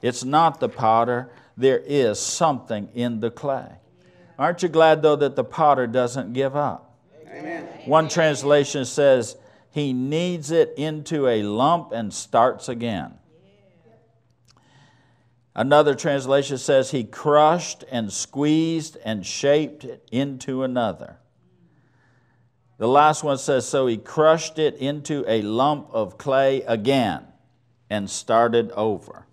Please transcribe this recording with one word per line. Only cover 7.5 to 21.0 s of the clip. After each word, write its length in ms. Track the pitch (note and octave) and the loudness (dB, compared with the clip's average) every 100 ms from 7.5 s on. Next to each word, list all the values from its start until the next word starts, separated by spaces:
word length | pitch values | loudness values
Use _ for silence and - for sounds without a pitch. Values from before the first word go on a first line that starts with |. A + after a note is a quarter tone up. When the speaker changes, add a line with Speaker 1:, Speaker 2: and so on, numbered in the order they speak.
| E3 - - B2 | -14 -14 -16 2
Speaker 1:
One 220 | D#3 D#3 | 4 4
translation 760 | F3 D#3+ C#3 C3+ D3 C#3 D3 | 2 2 2 4 4 4 -4
says, 520 | B2+ - C#3 B2+ A2 - - _ _ | -4 2 4 4 2 -10 -20 _ _
"He 200 | D3+ C#3+ | -6 -4
kneads 600 | B2+ C3 D#3 F3+ F3 C#3+ | -4 -2 -2 -2 -6 -2
it 200 | E3 D3+ - | 2 2 0
into 500 | D3+ D#3 C#3+ D#3+ C3 | -6 -6 -6 0 2
a 160 | A2+ | 0
lump 480 | G#2 G#2 C#3 E3+ D3+ | 0 0 2 0 -2
and 240 | A2+ G#2+ | -8 -8
starts 540 | - - A#2+ B2 G#2+ - | -10 -2 2 2 0 -10
again." 500 | A#2 A#2 G2 B1 - _ _ _ _ _ _ A#3 A3 _ _ _ _ _ _ _ _ _ _ _ _ _ _ _ | -8 -6 -6 -8 -16 _ _ _ _ _ _ _ _ _ _ _ _ _ _ _ _ _ _ _ _ _ _ _
Another 420 | - B2 D3 D3 C3+ | -4 4 6 6 2
translation 600 | E3+ C#3 B2+ C#3 C3+ C3+ | -2 -2 0 0 0 -6
says, 340 | - C3+ C3 | 2 2 2
"He 100 | C#3 | -4
crushed 840 | A2 - D3+ D3 D3+ F3 - - - | -6 -6 2 4 6 2 -4 -14 -8
and 220 | B2+ G#2+ | -6 -6
squeezed 840 | - - C#3 D3 D#3 E3 E3 D#3 - | -8 -10 -4 0 2 0 -4 -8 -12
and 220 | A2 A2 F2+ | -8 -8 -8
shaped 560 | - C#3 D3 D3+ - | -4 2 2 0 -10
it 240 | B2+ G#2+ _ | -18 -18 _
into 500 | A#2+ C#3 C3 - C3 | -4 -4 -8 -8 -6
another." 560 | C3 B2 A2+ E2 | -4 -2 -2 -4